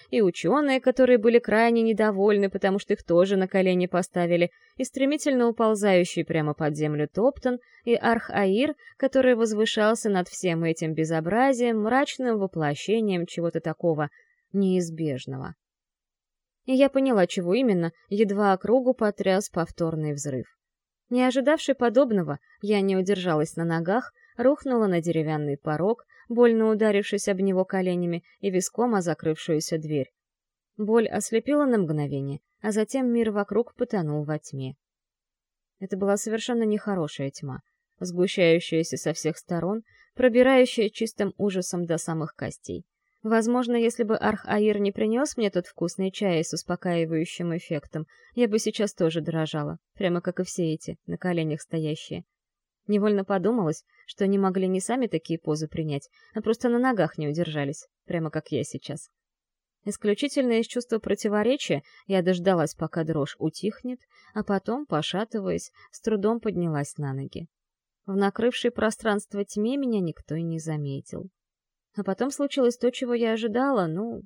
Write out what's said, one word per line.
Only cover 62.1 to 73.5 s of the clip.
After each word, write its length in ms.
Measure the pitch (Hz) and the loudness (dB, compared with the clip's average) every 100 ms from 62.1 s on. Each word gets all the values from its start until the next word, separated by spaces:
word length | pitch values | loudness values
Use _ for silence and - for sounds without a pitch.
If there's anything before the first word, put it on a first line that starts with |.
| 190 | 0
дождалась, 520 | 175 180 180 175 156 | 2 2 2 2 0
пока 280 | - 160 165 | -2 -6 -4
дрожь 320 | 160 160 147 - | -2 -2 -4 -4
утихнет, 580 | 160 - 202 - 247 254 _ _ _ | -6 -4 -6 -6 -10 -12 _ _ _
а 100 | 208 | -8
потом, 420 | 208 196 - 247 294 | -4 -4 -2 -6 -2
пошатываясь, 840 | 151 - 180 233 220 190 170 - _ - | -4 -2 -4 -4 -4 -4 -4 -6 _ -20
с 100 | - | -10
трудом 380 | - 214 208 233 | -4 0 0 0
поднялась 580 | 220 175 170 147 143 - | -2 -2 -2 -2 -4 -6
на 160 | 143 | -6
ноги. 340 | 135 135 - 170 _ _ _ _ _ | -6 -8 -12 -14 _ _ _ _ _
В 100 | - | -6
накрывшей 560 | 196 196 - 240 - 247 | -2 0 0 -2 0 -4
пространство 720 | 240 220 - 226 208 - 202 | 0 -2 -2 -2 -2 -4 -8
тьме 320 | 202 208 220 285 | -6 -4 -2 -2
меня 220 | 262 214 | -2 -2
никто 380 | 170 - - 160 | -2 -6 -8 -6
и 60 | |
не 180 | 165 165 | -4 -6
заметил. 680 | 160 151 143 139 - - 190 - _ _ _ _ _ - | -6 -6 -6 -8 -10 -12 -14 -18 _ _ _ _ _ -8
А 80 | |
потом 260 | 190 190 262 | -6 -2 -4
случилось 460 | - 285 277 247 240 | -2 -2 2 2 2
то, 140 | 247 | -2
чего 220 | 247 247 | -2 -2
я 180 | 240 233 | 0 0
ожидала, 540 | 220 226 | 0 -2